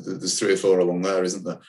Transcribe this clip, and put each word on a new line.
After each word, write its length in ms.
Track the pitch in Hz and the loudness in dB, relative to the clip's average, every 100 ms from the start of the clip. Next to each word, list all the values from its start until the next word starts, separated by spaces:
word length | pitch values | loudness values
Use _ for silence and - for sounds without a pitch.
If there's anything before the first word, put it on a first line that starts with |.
there's 340 | 87 95 92 - | -10 -6 -4 -2
three 160 | 104 | 2
or 20 | 95 | 2
four 220 | 101 92 | 4 4
along 240 | 87 90 | 4 0
there, 200 | 95 95 | 0 0
isn't 220 | 92 95 | 0 -4
there? 160 | 87 85 | -8 -10